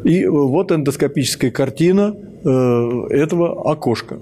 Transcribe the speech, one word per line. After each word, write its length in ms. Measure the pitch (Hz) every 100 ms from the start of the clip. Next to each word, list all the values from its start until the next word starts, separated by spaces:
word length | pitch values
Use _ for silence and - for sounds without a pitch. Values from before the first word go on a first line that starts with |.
и 240 | 113 175 185
вот 440 | 160 139 143 185
эндоскопическая 760 | 165 139 - 143 147 123 - 131
картина, 640 | - 135 - 165 190 202 208 - - 160
э, 600 | 131 127 120 120 120 -
этого 640 | 135 156 175 170 - -
окошка. 480 | 151 127 113 - -